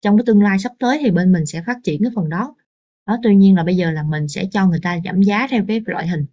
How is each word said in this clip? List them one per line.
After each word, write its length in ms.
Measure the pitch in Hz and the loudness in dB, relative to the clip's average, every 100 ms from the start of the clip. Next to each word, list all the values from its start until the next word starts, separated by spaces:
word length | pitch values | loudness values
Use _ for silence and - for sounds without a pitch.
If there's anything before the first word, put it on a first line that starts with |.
Trong 160 | 208 208 | 2 2
cái 60 | 240 | 4
tương 180 | 208 | 4
lai 160 | 202 190 | 4 2
sắp 120 | 220 - | -4 -4
tới 200 | 247 294 | -2 0
thì 100 | 277 | 0
bên 200 | 170 185 | 2 2
mình 140 | 180 151 | 2 0
sẽ 180 | 160 170 | -6 -8
phát 120 | 247 | -6
triển 180 | - 151 | -4 -2
cái 80 | 233 240 | -4 -2
phần 140 | 156 | -6
đó. 260 | 170 254 - _ _ _ _ - | -4 -8 -10 _ _ _ _ -6
Đó, 100 | 233 | -2
tuy 120 | 233 196 | 2 6
nhiên 200 | 196 190 | 6 6
là 80 | |
bây 120 | 165 185 | 2 0
giờ 160 | 170 | -2
là 120 | 156 | -2
mình 240 | 151 151 151 | -4 -4 -6
sẽ 180 | - 190 | -6 -6
cho 160 | 208 190 | 0 0
người 120 | 165 | 0
ta 160 | 180 175 175 | -4 -6 -4
giảm 160 | 185 | 0
giá 260 | 196 202 262 | 2 2 -2
theo 140 | 240 202 | -4 -2
cái 140 | 220 220 | -4 -6
loại 220 | 180 165 | -8 -6
hình. 180 | 170 143 | -6 -6